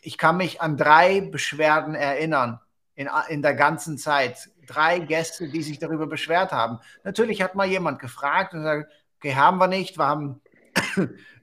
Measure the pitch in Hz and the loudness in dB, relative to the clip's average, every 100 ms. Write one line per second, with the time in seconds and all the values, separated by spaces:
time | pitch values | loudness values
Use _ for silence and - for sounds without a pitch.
0 | - - 160 175 175 - 160 143 147 156 | -14 0 2 2 -2 -4 -4 0 8 8
1 | 180 196 175 151 - 147 156 156 151 156 | 8 4 -2 -6 -6 0 2 2 0 -4
2 | 143 139 160 147 120 117 _ _ _ - | -2 -2 0 0 0 -4 _ _ _ -12
3 | 139 151 156 151 147 135 147 160 165 139 | -4 -4 -4 0 0 4 4 2 -6 -8
4 | - 143 127 - - _ - 147 156 180 | 0 0 0 -4 -18 _ -8 0 2 2
5 | 151 160 160 - 160 156 151 147 156 156 | 0 -4 -4 -8 -8 -6 -8 -8 -6 -6
6 | 151 151 - 165 185 135 113 117 - - | -6 -6 -2 0 0 0 -2 -4 -14 -16
7 | 196 196 226 196 185 196 196 190 170 127 | -8 -2 -2 0 -4 -2 -2 0 -2 -6
8 | 127 - 143 165 185 165 156 151 151 _ | -10 -6 -2 0 -2 -4 -4 -4 -6 _
9 | _ _ 147 135 151 185 185 190 180 160 | _ _ -4 4 4 4 2 0 -4 -2
10 | 143 151 143 127 _ _ _ - - - | -2 -2 -6 -12 _ _ _ -6 -4 -2
11 | 147 - - - | -4 -6 -20 -18